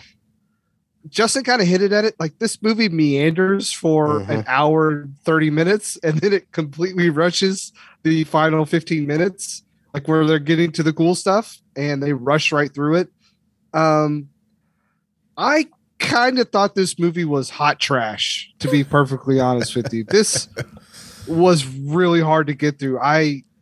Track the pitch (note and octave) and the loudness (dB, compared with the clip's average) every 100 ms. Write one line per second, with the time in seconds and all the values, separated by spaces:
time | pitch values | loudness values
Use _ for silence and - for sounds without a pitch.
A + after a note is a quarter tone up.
0 | - _ _ _ _ _ _ _ _ _ | -20 _ _ _ _ _ _ _ _ _
1 | D#3 - A3 C4+ B3 B3 F3 F#3 G3 G#3 | -10 -2 0 0 0 2 2 2 2 2
2 | G#3+ - D#3+ - A3+ - G#3+ A3+ A3 D#3+ | 0 -2 -8 -4 -6 -2 -2 2 0 2
3 | D3+ C#3 D#3 D#3+ F#3+ G3 - - E3 D#3 | 2 2 2 2 0 0 -4 -4 0 2
4 | D3+ D3 - A2 A2+ C3 D3+ D#3+ D#3 D3 | 2 0 -2 -4 -2 0 2 2 0 -2
5 | C#3+ C#3 - D#3+ D#3 D3+ E3+ G#3+ - - | -8 -8 0 2 2 0 0 0 -4 -6
6 | D#3+ D#3 F#3+ G3 - - D3+ D3 F#3 F#3 | -2 0 0 -2 -4 -8 -6 -4 -6 0
7 | F3 D3+ F3 - F#3+ F#3+ - _ - _ | 0 2 0 0 -2 -2 -10 _ -20 _
8 | D#3+ D#3+ D#3 D#3+ D#3 D#3 D3+ E3+ - E3 | 0 0 0 2 2 2 0 -2 -2 -4
9 | C#3+ D#3 F#3+ F#3 - - _ _ _ D3 | -2 0 -2 -4 -14 -14 _ _ _ -8
10 | C#3+ D#3+ D#3 D#3 C#3+ E3 E3+ D#3 D#3 D3+ | 0 2 4 2 2 2 2 0 0 2
11 | E3 F3+ G3+ G3+ - - _ C#3 D3 C#3 | 2 2 2 0 0 -12 _ -6 -4 -2
12 | C#3+ C#3 B2+ D3+ - D3+ D3 C#3+ D3 E3+ | -2 -2 0 0 2 0 -2 -2 0 0
13 | F3+ _ _ _ _ _ _ D#3+ D#3+ D#3 | -2 _ _ _ _ _ _ 0 2 2
14 | D3+ D3 C#3+ _ _ _ _ _ _ _ | 0 -4 -8 _ _ _ _ _ _ _
15 | _ _ _ - A3 D#4 D#4 _ _ - | _ _ _ -4 0 0 -2 _ _ -8
16 | - A#3+ B3 B3+ A#3 G3+ G3+ G3+ F#3 - | -2 0 2 0 0 2 0 0 -2 0
17 | E3+ E3+ D#3+ C#3+ B2+ - D3 D3 - C3 | -2 0 -2 -2 -2 -2 -2 0 0 -2
18 | A2 G#2 - - - - C#3 C#3+ C#3 C#3+ | -2 -6 -6 -8 -12 -8 -2 0 2 2
19 | C3 C3+ - C3 B2+ B2 A#2 B2 A2+ A2+ | 0 -2 0 0 2 0 -2 -4 -6 -6
20 | G#2+ G3+ G#3+ - - - - - _ - | 0 0 2 -2 -6 -12 -14 -16 _ -20
21 | - - - E3 F3+ E3+ C3+ C3+ C#3 E3 | -20 -18 -6 2 4 2 0 -8 -4 0
22 | F3 E3+ D#3 D#3+ D3 D3 D3 C#3+ C3+ B2+ | 2 2 2 0 0 -2 -4 -4 -6 -2
23 | C3+ D#3 D3+ C#3 - _ | 2 2 2 -2 -10 _